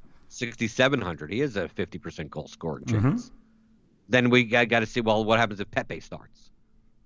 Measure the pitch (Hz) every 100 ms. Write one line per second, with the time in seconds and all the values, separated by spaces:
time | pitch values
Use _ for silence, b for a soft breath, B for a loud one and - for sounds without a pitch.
0 | - - - - 117 - 113 - 131 135
1 | 90 76 76 107 143 101 85 - 87 -
2 | 170 - - 151 - - - 135 - 110
3 | 127 240 - - _ _ _ _ _ _
4 | - 123 123 123 113 120 117 117 110 123
5 | 113 107 107 113 113 101 98 131 113 85
6 | - - - _ - _ _ _ _ _